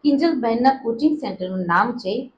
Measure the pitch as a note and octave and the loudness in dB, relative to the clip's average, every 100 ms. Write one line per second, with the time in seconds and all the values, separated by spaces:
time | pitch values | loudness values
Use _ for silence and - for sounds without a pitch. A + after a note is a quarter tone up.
0 | D4 C#4 E4+ C#4 A3+ A#3 C4 C4+ A#3 A3+ | 2 2 2 2 0 2 2 2 -4 0
1 | D4+ D4+ G#3+ F#3 F#3 F#3 F3 F3 A#3 - | 0 0 -6 -8 -6 -4 0 2 2 -2
2 | F#3 A#3 C4+ | -6 -6 -8